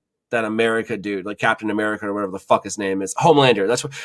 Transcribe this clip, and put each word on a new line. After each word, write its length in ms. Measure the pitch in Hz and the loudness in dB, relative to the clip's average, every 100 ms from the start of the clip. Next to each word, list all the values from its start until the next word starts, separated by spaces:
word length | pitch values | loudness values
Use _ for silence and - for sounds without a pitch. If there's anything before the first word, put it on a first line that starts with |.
| _ _ _ | _ _ _
that 140 | 120 | -4
America 520 | 110 110 113 113 107 107 | -2 0 0 0 -4 -6
dude, 280 | 101 101 | -4 -6
like 120 | 92 98 | -6 -2
Captain 320 | 117 110 110 | 0 0 -2
America 380 | 104 107 104 107 | -2 -2 -4 -6
or 60 | |
whatever 180 | 101 98 | -4 -6
the 80 | 95 | -8
fuck 240 | - 113 | 0 0
his 140 | 101 104 | 0 -6
name 240 | 98 95 | -4 -2
is, 120 | 98 | -4
Homelander. 520 | - 170 147 135 104 98 | 2 4 6 6 4 2
That's 160 | 123 | 0
what, 100 | 143 - | -4 -12